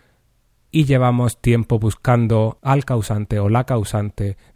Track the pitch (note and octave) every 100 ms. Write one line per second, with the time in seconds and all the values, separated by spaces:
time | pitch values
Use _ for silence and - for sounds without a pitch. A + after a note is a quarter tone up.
0 | _ _ _ _ _ _ _ D#3+ C#3 C3
1 | B2 B2 A#2+ - B2 A#2 A2+ A2+ A2 -
2 | - A#2+ A2+ A2 A2 - C3+ C#3 - B2
3 | G#2 G#2+ G#2 G#2 G2+ A#2 C3 B2 G2+ G#2+
4 | G#2 - G2+ F#2+ _